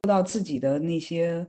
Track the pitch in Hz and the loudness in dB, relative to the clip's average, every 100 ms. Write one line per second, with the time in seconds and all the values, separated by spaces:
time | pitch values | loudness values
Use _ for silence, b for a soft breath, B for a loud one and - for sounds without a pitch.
0 | 202 196 185 226 185 135 135 143 165 165 | 4 4 2 -2 -4 -2 0 0 0 -2
1 | - 170 170 170 | -2 -2 0 -2